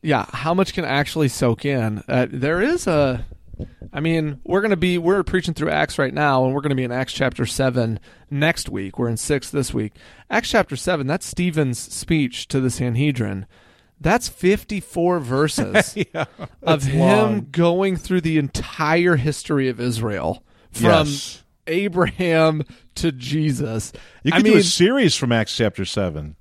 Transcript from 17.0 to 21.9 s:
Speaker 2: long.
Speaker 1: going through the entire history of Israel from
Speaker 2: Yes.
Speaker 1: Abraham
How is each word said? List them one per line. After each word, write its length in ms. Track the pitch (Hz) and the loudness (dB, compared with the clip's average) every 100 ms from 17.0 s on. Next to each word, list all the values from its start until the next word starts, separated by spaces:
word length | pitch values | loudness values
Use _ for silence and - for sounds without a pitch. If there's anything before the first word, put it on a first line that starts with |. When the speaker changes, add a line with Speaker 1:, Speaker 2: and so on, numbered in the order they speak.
Speaker 2:
long. 460 | 180 208 220 208 147 | 4 6 4 0 -2
Speaker 1:
going 460 | 156 170 180 196 175 | 2 2 2 0 -2
through 240 | - 185 | 0 0
the 140 | 160 156 | 2 0
entire 800 | 143 - - - 151 165 180 156 | 0 -4 -8 -4 0 4 4 4
history 520 | 139 143 - 147 131 | 2 -2 -2 0 0
of 100 | 117 | 0
Israel 640 | 123 113 110 95 76 - - _ _ | -2 -2 -2 -2 -2 -4 -10 _ _
from 120 | - 113 165 147 | 2 6 6 4
Speaker 2:
Yes. 360 | 139 - - _ _ - | -4 -10 -16 _ _ -4
Speaker 1:
Abraham 960 | 170 196 | -2 0